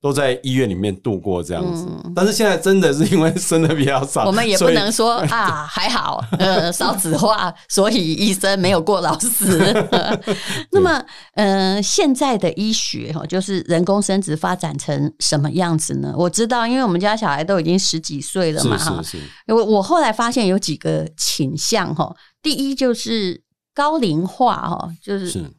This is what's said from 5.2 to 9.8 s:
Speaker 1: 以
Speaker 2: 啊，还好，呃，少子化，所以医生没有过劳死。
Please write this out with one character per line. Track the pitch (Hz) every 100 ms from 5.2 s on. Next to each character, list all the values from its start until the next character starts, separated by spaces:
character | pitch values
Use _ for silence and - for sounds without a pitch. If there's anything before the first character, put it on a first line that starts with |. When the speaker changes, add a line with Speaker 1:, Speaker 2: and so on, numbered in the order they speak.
Speaker 1:
以 | -
Speaker 2:
啊， | 226 196 160
还 | 151 - 196
好， | 240 147 143 - 185
呃， | 190 185 170
少 | 175 185
子 | 220 170 160
化， | 208 214 180 - -
所 | - 196
以 | 226 160
医 | 160 208
生 | 190 196 196
没 | 180
有 | 190
过 | 165 196
劳 | 170 156
死。 | - - 202 180 190 220